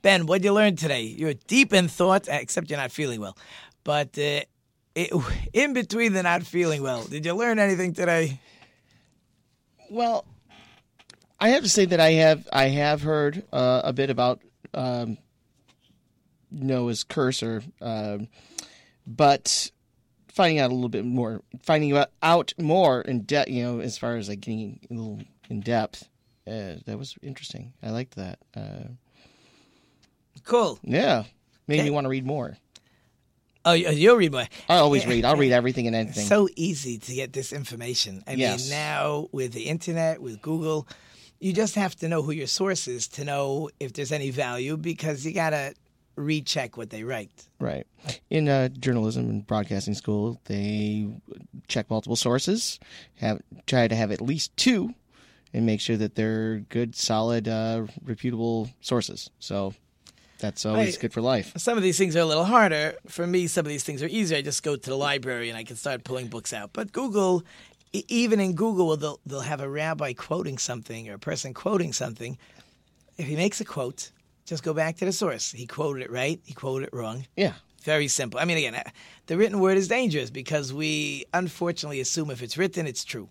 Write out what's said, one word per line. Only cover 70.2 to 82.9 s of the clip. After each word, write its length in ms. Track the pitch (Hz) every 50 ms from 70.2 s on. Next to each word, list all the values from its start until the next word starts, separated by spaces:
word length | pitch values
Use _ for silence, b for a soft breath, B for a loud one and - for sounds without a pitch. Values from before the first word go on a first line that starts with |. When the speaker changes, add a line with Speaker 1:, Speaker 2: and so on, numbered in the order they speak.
| - - 160 175 185 156 135
Speaker 1:
something 540 | 123 - - 123 117 110 - 117 113 113 110
or 40 | 101
a 40 | 98
person 340 | - 151 143 131 - 135
quoting 400 | 123 - - 185 214 190 170 156
something. 460 | 117 - 127 117 110 - 117 120 131 b b b b b b b b b _ _ _ _ _ _ _ -
If 80 | 165
he 100 | 135 151
makes 240 | 151 175 202 202 -
a 40 | 214
quote, 440 | - - 151 131 123 - - - - _ _ _ _ _ _ _
just 180 | - 170 147
go 100 | - 165 156
back 220 | 156 156 160 165 -
to 60 | 190
the 40 | 185
source. 380 | 180 - 214 170 127 110 - -
He 140 | - 110 123
quoted 360 | 117 - - 151 151 143 131 127
it 60 | 110
right. 280 | 117 127 127 143 165 175 _
He 80 | - 135
quoted 320 | - - 135 131 135 135 -
it 60 | -
wrong. 320 | 123 117 110 113 131 131 - _
Speaker 2:
Yeah. 180 | - 196 180 - - _ _ _ _
Speaker 1:
Very 240 | - 151 156 151 147
simple. 320 | 135 - - 135 117 - 123
I 60 | 160
mean, 140 | 175 170 160
again, 160 | 143 120 110
uh, 60 | - - - B B B B B B B
the 100 | - 165
written 220 | 175 214 220 196 202
word 180 | 185 190 190 196
is 100 | 190 170
dangerous 420 | 226 254 262 220 151 147 127 117
because 420 | 120 135 127 - 156 151 143 127
we 520 | 131 143 156 156 156 151 151 147 143 139 - _ -
unfortunately 640 | 175 185 170 - - 175 170 165 - - 151 143 135
assume 300 | 127 - - 170 156 147
if 120 | 135 117
it's 140 | 123 113 - 151
written, 280 | 190 190 175 175 160
it's 180 | 147